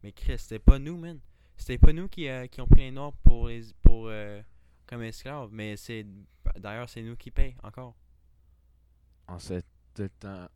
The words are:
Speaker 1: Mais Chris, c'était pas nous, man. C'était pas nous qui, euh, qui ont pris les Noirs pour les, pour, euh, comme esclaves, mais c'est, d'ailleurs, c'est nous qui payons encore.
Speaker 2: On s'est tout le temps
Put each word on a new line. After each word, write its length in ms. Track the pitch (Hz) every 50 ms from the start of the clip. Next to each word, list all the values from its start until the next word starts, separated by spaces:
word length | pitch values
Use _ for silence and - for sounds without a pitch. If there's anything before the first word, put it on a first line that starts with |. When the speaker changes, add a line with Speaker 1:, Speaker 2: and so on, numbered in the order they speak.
Speaker 1:
Mais 100 | - 104
Chris, 280 | - - - - - 107
c'était 180 | - - 110 107
pas 200 | - - 139 135
nous, 180 | 139 151 175
man. 220 | 175 165 170 170 143 - - - _ _ _ _
C'était 220 | - - - 127
pas 160 | 117 - - 156
nous 140 | 165 185 196
qui, 180 | - - 160
euh, 200 | 135 131 127 127
qui 120 | 127 - -
ont 60 | 127
pris 160 | 123 - -
les 100 | 135 131
Noirs 220 | 135 139 143 147 - - -
pour 260 | - 123 117 117 120
les, 120 | 117 117 113 110 - - -
pour, 240 | - - 113 113
euh, 340 | 110 110 107 104 104 104 101 104 - - - _ _ _ _ _
comme 160 | - 123 120 113
esclaves, 460 | 113 110 - - 131 143 147 127 107
mais 260 | 107 110 107 107 104
c'est, 300 | 98 - - 117 110 104 104 95 104 - _ _ _ _ - -
d'ailleurs, 320 | 95 95 104 104 117 120 117
c'est 140 | - 117 113
nous 120 | 113 120
qui 140 | - - 120
payons 260 | - - - 131 123 123
encore. 340 | - 110 - - 127 123 113 _ _ _ _ _ _ _ _ _ _ _ _ _ _ _ _ _ _ _ _ _ _ _ _ _ _
Speaker 2:
On 100 | - 90
s'est 240 | 87 - - 90 90 - _ _ _ _ _ _
tout 80 | -
le 80 | 101 98
temps 400 | _ _ - 98 98 92 90 - _